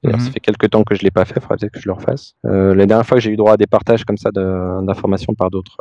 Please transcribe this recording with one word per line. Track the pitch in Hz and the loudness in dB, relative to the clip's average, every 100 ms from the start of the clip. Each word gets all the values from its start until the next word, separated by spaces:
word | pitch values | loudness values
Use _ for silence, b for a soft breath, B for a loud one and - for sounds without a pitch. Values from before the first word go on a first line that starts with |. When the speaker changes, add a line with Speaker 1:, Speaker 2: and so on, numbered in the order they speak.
Speaker 1:
D'ailleurs, | 135 113 | -2 -2
Speaker 2:
Mhm. | 123 | -4
Speaker 1:
ça | |
fait | 131 | -6
quelques | - 104 107 | -4 0 2
temps | 110 | 2
que | 101 101 | 0 0
je | |
l'ai | 98 | 0
pas | 92 92 | 0 -2
fait, | - | -4
faudrait | - 101 | -4 -6
peut-être | 104 | -6
que | - | -8
je | 98 | -8
le | |
refasse. | 92 - 143 - _ 117 | -6 -4 -6 -8 _ -2
Euh, | 98 95 | 2 4
la | 95 98 | 4 4
dernière | 110 113 | 4 4
fois | 127 | 2
que | |
j'ai | 110 | 2
eu | 107 | 2
droit | 107 | 4
à | 107 | 4
des | 104 | 4
partages | 107 - 113 104 | 0 2 0 0
comme | 104 | -4
ça | - | -2
de, | 101 95 92 92 92 95 | -2 -4 -4 -4 -4 -4
d'informations | 95 - 98 - | -4 -2 -4 -4
par | 107 92 | -2 -2
d'autres, | 95 92 _ | -4 -10 _